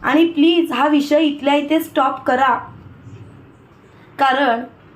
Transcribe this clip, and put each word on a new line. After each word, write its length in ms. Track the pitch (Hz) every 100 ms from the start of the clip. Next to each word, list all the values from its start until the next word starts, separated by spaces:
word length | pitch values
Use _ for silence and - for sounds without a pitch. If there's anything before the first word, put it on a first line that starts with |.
आणि 220 | - 285 330
प्लीज 460 | 294 302 339 -
हा 160 | 240 285
विषय 340 | 302 277 294
इथल्या 320 | 320 285 269 294
इथे 240 | 285 311
स्टॉप 440 | 311 - 269 269
करा, 300 | - 254 269 233 - - - - - - - - - - - - - - - -
कारण 420 | 269 262 277 233 254 - -